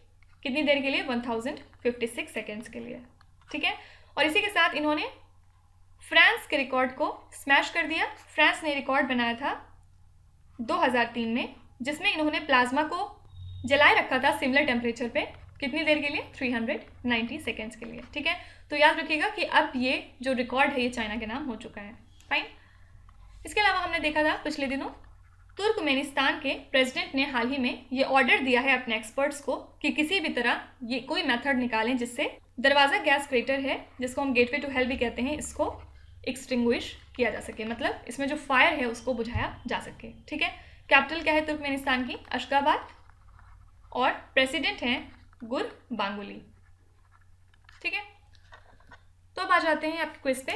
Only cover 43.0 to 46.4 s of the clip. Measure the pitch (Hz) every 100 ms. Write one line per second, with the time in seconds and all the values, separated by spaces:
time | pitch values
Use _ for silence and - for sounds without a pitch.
43 | - - - - - - - - - -
44 | 269 - - - 262 320 370 403 254 277
45 | - - - - 226 269 427 - - 208
46 | 202 208 202 202